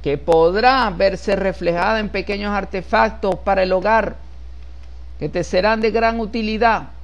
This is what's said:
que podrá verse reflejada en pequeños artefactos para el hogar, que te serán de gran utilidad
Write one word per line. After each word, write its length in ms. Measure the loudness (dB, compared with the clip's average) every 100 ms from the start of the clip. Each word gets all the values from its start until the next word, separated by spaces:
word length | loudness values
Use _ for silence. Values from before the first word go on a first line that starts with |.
que 160 | -2 -2
podrá 720 | 2 4 6 6 4 4 0
verse 460 | 2 2 2 -2 0
reflejada 640 | 0 -2 -2 0 2 0
en 100 | -2
pequeños 420 | -6 -4 -6 -4
artefactos 840 | -4 -4 -8 0 2 2 0 -2 -2
para 260 | 0 2
el 100 | 2
hogar, 440 | 2 4 2 2 -8 -14 -14 -14 -14 -14 -14 -14 -14 -14 -8
que 100 | -6
te 140 | -4
serán 380 | 0 2 2 2
de 100 | 2
gran 300 | 2 2 0
utilidad 680 | -4 -4 -2 2 2 2 -4 -14